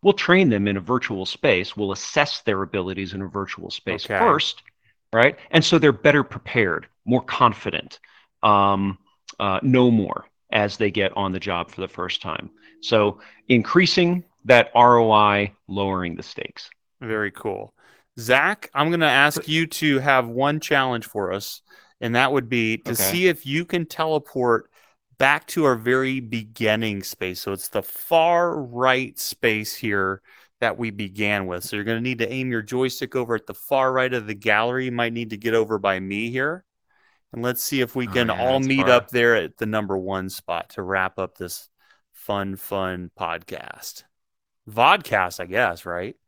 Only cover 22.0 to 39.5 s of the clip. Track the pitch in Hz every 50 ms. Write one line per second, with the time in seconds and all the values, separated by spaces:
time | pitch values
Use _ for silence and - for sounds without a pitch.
22 | 120 117 117 120 131 135 139 139 127 110 127 120 113 110 110 107 _ - 120 113
23 | - 98 - 175 185 185 170 143 - 135 139 160 175 170 - 175 165 156 - -
24 | 160 160 156 151 147 - - 135 123 120 117 110 - _ _ _ _ _ _ _
25 | _ _ _ _ 135 135 147 156 _ - - 175 156 139 127 113 110 120 127 131
26 | 131 131 131 135 123 110 113 117 107 110 110 - 117 107 107 110 113 110 104 98
27 | 95 - - _ - 92 90 - - 104 98 95 - - - 107 95 - - -
28 | - - 165 165 160 170 175 170 175 175 170 160 139 123 120 120 127 131 127 127
29 | 131 127 - - - - - _ - 120 107 107 107 - - - - 113 101 101
30 | 95 95 95 95 _ _ _ _ _ _ _ _ 123 113 - - 120 113 101 101
31 | 107 95 92 104 107 104 104 101 95 92 90 90 90 - - 104 101 110 113 113
32 | 117 127 127 113 117 101 123 131 131 127 123 117 107 104 123 123 131 131 123 -
33 | 135 123 - 131 123 113 117 107 - - 101 - - - 139 135 131 131 127 127
34 | 127 127 123 123 107 104 110 101 107 113 104 104 113 120 123 131 131 127 120 120
35 | 120 117 117 117 120 113 110 101 110 117 110 113 110 104 110 104 98 101 98 92
36 | 95 95 101 101 110 117 120 131 135 147 165 185 _ _ _ _ _ _ _ _
37 | _ _ _ _ _ _ - 117 117 123 123 123 - - 147 135 127 117 - 131
38 | 123 107 95 123 120 113 110 90 120 127 131 135 135 135 135 135 135 131 123 120
39 | 117 - - 123 120 117 117 110 87 78